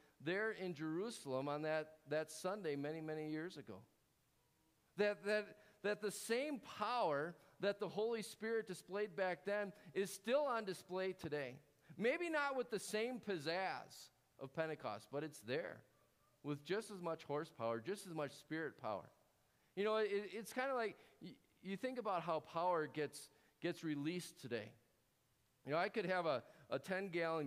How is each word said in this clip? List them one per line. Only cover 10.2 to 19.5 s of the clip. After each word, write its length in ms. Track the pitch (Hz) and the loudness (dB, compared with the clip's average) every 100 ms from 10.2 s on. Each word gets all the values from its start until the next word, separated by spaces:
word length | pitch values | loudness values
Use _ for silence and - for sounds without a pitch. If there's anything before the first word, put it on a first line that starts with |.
| - 269 | 2 4
on 220 | 285 233 208 | 4 2 0
display 460 | 180 - 180 190 | -6 -4 -2 0
today. 420 | 185 160 147 131 131 - _ - - | -2 -2 -2 -2 -6 -16 _ -14 0
Maybe 320 | 220 330 349 | 2 4 2
not 260 | 311 285 | 2 2
with 160 | 269 247 | 2 0
the 80 | 196 | -2
same 400 | - 214 233 254 | 0 0 0 -2
pizzazz 920 | - 185 143 175 190 139 - - - _ _ - | -2 -2 0 2 2 -2 -6 -14 -18 _ _ -12
of 160 | 135 | -6
Pentecost, 540 | - 160 151 123 104 - | -2 -2 -2 -4 -4 -4
but 140 | 139 | -4
it's 160 | 156 147 | -4 -6
there 380 | 107 139 87 - - _ _ _ _ _ | -2 -2 -2 -8 -14 _ _ _ _ _
with 200 | 143 147 147 | -4 -4 0
just 240 | 196 220 | -2 -2
as 100 | 202 | -4
much 240 | 175 165 | -4 -4
horsepower, 560 | - 143 - - 117 117 | -2 -2 -2 -2 0 0
just 260 | 117 202 196 | -2 -6 -4
as 60 | |
much 200 | 160 143 | -4 -4
spirit 420 | - - 160 156 - | -6 -6 -2 -2 -4
power. 260 | 113 98 82 - _ _ _ | -4 -4 -6 -16 _ _ _